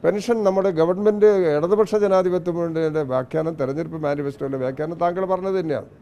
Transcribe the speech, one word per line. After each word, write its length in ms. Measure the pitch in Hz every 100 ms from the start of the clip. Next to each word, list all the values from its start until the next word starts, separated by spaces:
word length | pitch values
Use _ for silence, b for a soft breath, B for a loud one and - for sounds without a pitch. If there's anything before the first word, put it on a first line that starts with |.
പെൻഷൻ 320 | 160 202 202 226 202
നമ്മുടെ 260 | 190 190 160
ഗവൺമെന്റ്, 500 | 165 185 208 208 214 202 170 147
ഇടതുപക്ഷ 360 | 170 202 208 208
ജനാധിപത്യ 500 | 202 190 185 180 170 170
മുന്നണിയുടെ 440 | 170 160 160 156 143
വ്യാഖ്യാനം, 440 | 127 127 160 160 160
തെരഞ്ഞെടുപ്പ് 380 | 131 143 165 160 151
മാനിഫെസ്റ്റോയിലെ 540 | 143 143 139 139 135
വ്യാഖ്യാനം 340 | 127 135 151 170
താങ്കൾ 220 | 175 175 185
പറഞ്ഞത് 260 | 185 190 190
തന്നെയാണ്. 300 | 160 131 98 -